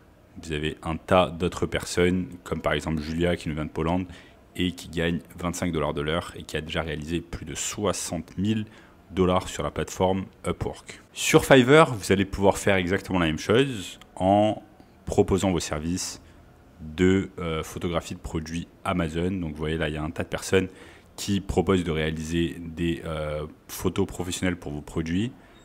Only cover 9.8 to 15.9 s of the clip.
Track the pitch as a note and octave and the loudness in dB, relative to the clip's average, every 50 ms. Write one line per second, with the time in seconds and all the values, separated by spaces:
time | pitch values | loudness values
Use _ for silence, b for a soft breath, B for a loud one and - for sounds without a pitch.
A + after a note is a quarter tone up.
9.8 | D#2 - - - F#2+ F#2 F#2+ F#2+ F#2+ - - - - F#2+ E2+ - - - - - | -4 -4 -2 2 2 2 2 0 -2 -6 -10 -8 -6 -6 -4 -4 -4 -6 -8 -10
10.8 | - - - - - - - - - - - D#3 - - C#3+ C3+ B2 B2 D3 D#3 | -14 -20 -20 -20 -20 -16 -8 -4 2 6 6 6 8 8 8 8 10 10 8 8
11.8 | D#3+ C3+ B2+ G2+ F2+ - G2 F#2+ G2 F#2+ - - G2 G2 F#2 - - G#2+ G2 F#2+ | 8 6 4 -2 0 2 2 2 2 0 0 2 4 4 4 4 2 2 2 2
12.8 | F#2 E2+ G2 F#2+ - - F#2+ F2+ E2+ D#2+ D#2 D#2 - - G#2 B2 C#3 C#3 B2 G2+ | 2 2 0 -2 0 0 2 2 2 2 0 0 0 2 4 4 4 2 -2 -8
13.8 | F2 - - - - - - - F2+ F#2 G2+ G#2 G#2 G#2+ - - - - - - | -10 -12 -14 -18 -20 -14 -6 0 2 4 4 6 4 2 0 -2 -8 -18 -20 -20
14.8 | - - - - - - - - G2+ - G#2 F2+ G2 G2 F2+ D#2+ - - D#2 D2+ | -20 -20 -20 -16 -12 -2 2 2 4 4 4 2 2 2 2 0 0 -2 -4 -4
15.8 | D2+ E2 | -4 -2